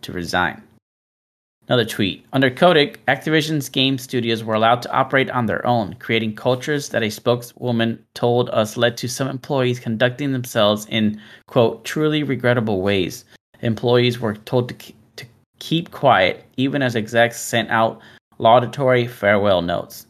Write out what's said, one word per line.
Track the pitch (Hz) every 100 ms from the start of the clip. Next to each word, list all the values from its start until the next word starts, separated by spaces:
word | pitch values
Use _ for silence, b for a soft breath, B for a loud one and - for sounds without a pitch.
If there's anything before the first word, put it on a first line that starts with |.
to | -
resign. | 87 85 90 87 - - _ _ _ _ _ _ _ _ _ _
Another | 123 107
tweet. | - 101 73 _
Under | 135 135
Kotick, | 127 180 165 143 - -
Activision's | 135 165 156 156 156 131
game | 143 135 135
studios | 127 127 113 113
were | 113
allowed | 110 110 123
to | -
operate | - 131 135 127
on | 127 113
their | 92 -
own, | 120 98 85
creating | - 113 110 107
cultures | 127 127 127 147 143
that | 113
a | 110
spokeswoman | 107 - 120 123 - 123 117 113 113 _
told | - 120 120 123
us | 113 110 -
led | 120 123
to | 127
some | - 135
employees | 135 - 139 127 123
conducting | 120 110 123 127 143
themselves | 131 123 120 104 104 -
in, | 113 107 107 B B _
quote, | - 113 - -
"truly | - 156 151
regrettable | 143 123 123 123 110 98
ways." | 98 101 90 - - b _ _
Employees | - 110 123 123 123 120
were | 113
told | 104 - 127 123
to |
k-, | 120 - - _ -
to | - _ _ _
keep | - 160 165
quiet, | - 139 104 92 - - -
even | 135 143
as | 131
execs | 120 110 117 117 -
sent | - 117 110
out | 113 113 - B B _ _
laudatory | 113 123 120 120 135 123 117
farewell | 120 101 104 101 92
notes. | 85 87 - - -